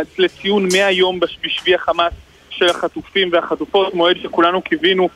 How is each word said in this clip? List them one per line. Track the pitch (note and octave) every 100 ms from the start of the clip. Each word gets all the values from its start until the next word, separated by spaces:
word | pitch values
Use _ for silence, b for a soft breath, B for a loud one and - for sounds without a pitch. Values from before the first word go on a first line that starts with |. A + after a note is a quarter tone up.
| D#3 -
לציון | F3 - G3 G#3 F#3+
מאה | F#3 G3
יום | F#3 F#3 F3+
בש-, | E3 -
בשבי | - - F3+ F3
החמאס | - E3 E3+ - - - - -
של | F3+
החטופים | E3 E3+ D#3+ - G3 F3+
והחטופות, | E3+ D#3 D#3 D3+ G3+ F#3+
מועד | F3 E3+ F3+
שכולנו | E3+ - E3+ F#3
קיווינו | - D#3+ F3 F#3 F3+